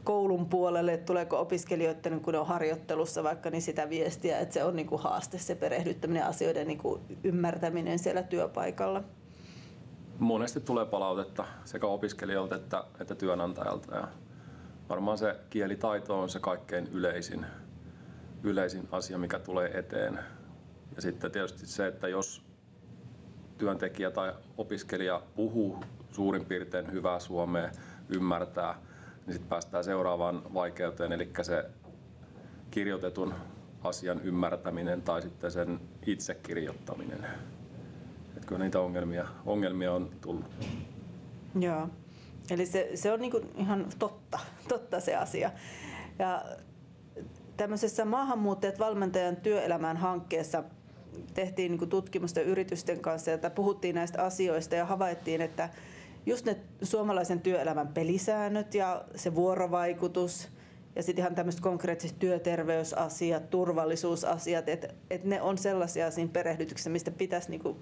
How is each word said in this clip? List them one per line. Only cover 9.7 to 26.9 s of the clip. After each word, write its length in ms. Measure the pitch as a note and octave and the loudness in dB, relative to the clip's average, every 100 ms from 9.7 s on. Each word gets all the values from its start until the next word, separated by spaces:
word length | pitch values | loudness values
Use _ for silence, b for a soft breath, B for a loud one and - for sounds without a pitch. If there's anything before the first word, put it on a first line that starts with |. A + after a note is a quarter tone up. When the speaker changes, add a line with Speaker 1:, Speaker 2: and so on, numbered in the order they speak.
| B B - - - | B B -16 -14 2
Speaker 2:
Monesti 400 | A2+ A2 A#2+ - | 4 4 2 0
tulee 260 | A2+ A#2+ A2 | 2 2 4
palautetta 600 | G2 F#2+ F#2 F#2+ - G2 - - | 4 4 2 0 -2 -6 -6 -10
sekä 220 | G2+ G#2 | 0 2
opiskelijoilta 680 | G2 G#2 - G2 G2 F#2+ F#2+ | 2 0 -2 0 0 2 -2
että, 280 | - F#2+ - - | -2 -4 -4 -10
että 160 | - F2 | -8 -2
työnantajalta, 800 | F#2+ F2 F2 F2+ G2+ - - G#1 | 2 2 2 0 -2 -2 -2 -4
ja 120 | - - - B B B B B - | -4 -8 -16 B B B B B -4
varmaan 280 | F2+ G2+ G#2+ | 0 0 2
se 180 | G#2+ - - | 2 0 -4
kielitaito 720 | A2 G2 G2+ A2+ G#2 - G2 | 0 0 2 2 0 0 0
on 100 | F#2 | 0
se 100 | F2+ | 0
kaikkein 480 | F#2+ F2+ - F2+ F2 | 0 -2 0 -2 -2
yleisin, 580 | F#2 F2+ F2 E2+ F2 E2 - - - B B B B B - | 0 2 0 -4 -6 -6 -10 -14 -16 B B B B B -4
yleisin 440 | G#2 G2 F#2 F#2 - | 0 2 2 -2 -4
asia, 260 | F#2 F2+ F#2 | -4 -2 -4
mikä 220 | F2 F#2+ | -2 -2
tulee 380 | - F2+ F2+ F#2+ | 0 0 2 0
eteen. 400 | F2+ - G#1 - B B B B - - - - | -2 -2 0 -2 B B B B -18 -20 -14 -6
Ja 60 | |
sitten 300 | F2+ E2+ F#2+ | -4 -2 -4
tietysti 340 | G2+ F#2 - F2 | -2 -4 -6 -10
se, 220 | - F#2+ | -2 -2
että 200 | F#2+ F#2 | -2 -2
jos 380 | F#2 F#2+ - - - - - - - - - - - - - | -2 -2 -8 -18 -20 -20 -20 -20 -18 -16 -16 -18 -18 -16 -2
työntekijä 540 | G#2 F#2 F#2 - F#2 | 0 0 -2 0 -2
tai 220 | F#2 F#2+ F2+ - - | 0 -2 -4 -12 -8
opiskelija 640 | G#2 G2+ - F#2 F#2 F2 - - | -4 -4 -4 -2 0 0 -2 -2
puhuu 480 | A2 A#2 G2+ - - - - | 0 2 2 0 -10 -12 -12
suurin 340 | - G2 G2 E2+ | 0 2 2 0
piirtein 460 | F#2 F2+ F2+ F2+ | -4 0 -2 -2